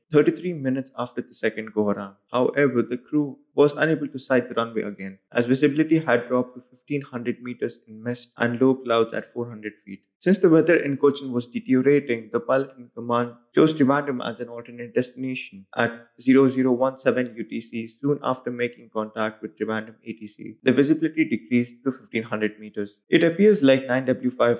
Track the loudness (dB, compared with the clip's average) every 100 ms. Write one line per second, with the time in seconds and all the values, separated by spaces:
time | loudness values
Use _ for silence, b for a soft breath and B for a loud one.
0 | 0 4 4 0 -6 -6 -4 -4 -6 -8
1 | -8 -8 -12 -4 -6 -4 -8 -2 -2 -2
2 | -6 -16 _ 0 0 2 2 2 -2 -4
3 | -4 -4 -4 -8 _ 2 4 4 0 0
4 | -4 -8 0 0 0 -4 -4 -4 -6 -10
5 | -14 -16 _ -2 0 2 2 2 2 2
6 | 2 0 2 -2 -2 -8 _ _ -8 -8
7 | -8 -8 -6 -8 -8 -8 -8 -8 -20 -12
8 | -10 -10 -10 -4 -2 2 2 2 0 0
9 | 0 -2 -8 -10 -10 -10 -14 -14 -20 -20
10 | _ -4 0 4 6 6 4 2 0 2
11 | 2 2 -4 -6 -4 -8 0 2 4 2
12 | 2 -6 -4 -6 0 -2 -2 -12 -20 -12
13 | -2 -2 -2 -8 _ 2 4 4 2 2
14 | 0 -6 -6 -10 -12 -14 -16 -14 -6 -4
15 | -4 -6 -8 -8 -12 -18 -10 -2 -2 -4
16 | -18 -4 4 6 6 4 0 2 0 0
17 | -2 0 -2 -8 -10 -10 -10 -10 -12 -6
18 | -4 -2 -2 -4 -6 -6 -6 -6 -10 -6
19 | -6 -4 -4 -4 -12 -8 -6 -6 -8 -16
20 | -16 -16 -16 -16 -18 -4 0 2 4 2
21 | 0 -2 -2 -2 0 0 0 -6 -6 -6
22 | -6 -6 -4 -2 -4 -4 -14 -10 -10 -10
23 | 0 2 2 4 4 6 4 4 2 -2
24 | 0 -2 -2 2 2 2